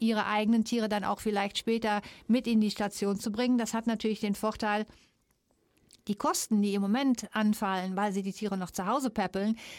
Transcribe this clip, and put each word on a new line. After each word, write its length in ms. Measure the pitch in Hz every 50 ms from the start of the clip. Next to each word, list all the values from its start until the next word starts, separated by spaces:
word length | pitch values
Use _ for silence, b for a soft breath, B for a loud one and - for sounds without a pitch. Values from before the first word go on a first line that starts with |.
ihre 260 | 226 226 226 214 -
eigenen 380 | - 214 214 214 208 233 226 214
Tiere 220 | - 240 233 220 214
dann 120 | 208 208 196
auch 180 | 196 202 -
vielleicht 360 | - 220 208 202 196 202 -
später 460 | - - 233 226 226 226 220 208 208 B B B B B -
mit 180 | 220 262 254
in 140 | 233 233 220
die 100 | 214 208
Station 480 | - - 208 202 - - 208 202 202 -
zu 140 | - 233 202
bringen. 240 | 214 247 247 254
Das 160 | 240 220 214 -
hat 140 | 226 226
natürlich 340 | 233 226 214 - 220 214 -
den 140 | - 208 196
Vorteil, 500 | - - 220 214 - 226 214 208 214 214 b b b b b b _ _ _ _ _ _ _ _ _ _ _ _ _ _ _ - - _
die 100 | - 202
Kosten, 440 | - - 302 370 - - - 220 208
die 140 | 202 202 196
im 80 | 202 196
Moment 520 | 196 208 262 277 269 247 - - - -
anfallen, 640 | 220 214 214 214 - 220 190 190 185 180 190 190
weil 160 | 190 208 208 190
sie 100 | 202 190
die 100 | 196 185
Tiere 240 | - 220 202 196 190
noch 120 | 185 170
zu 140 | - - 185
Hause 240 | 190 233 294 269 240
päppeln, 480 | - - 196 180 - 190 196 214 226 B B B B